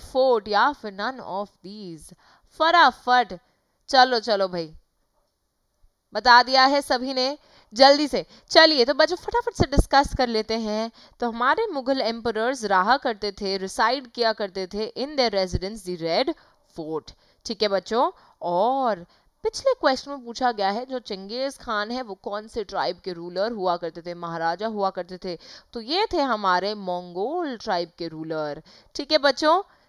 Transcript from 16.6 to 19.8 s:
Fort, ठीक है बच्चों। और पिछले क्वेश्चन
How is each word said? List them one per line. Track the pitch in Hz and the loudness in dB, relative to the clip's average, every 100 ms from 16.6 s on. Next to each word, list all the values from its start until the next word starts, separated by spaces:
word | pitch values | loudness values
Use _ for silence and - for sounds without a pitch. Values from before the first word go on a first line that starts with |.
| _ - | _ -12
Fort, | 156 156 - - _ _ - | -8 -8 -8 -18 _ _ -12
ठीक | 208 | -4
है | 208 | -2
बच्चों। | 190 - 226 330 - _ _ | -2 -2 0 0 -4 _ _
और | 175 175 226 269 247 185 175 _ _ _ | -2 0 0 0 -2 -4 -8 _ _ _
पिछले | 440 - 539 | -8 -2 -2
क्वेश्चन | 494 | 2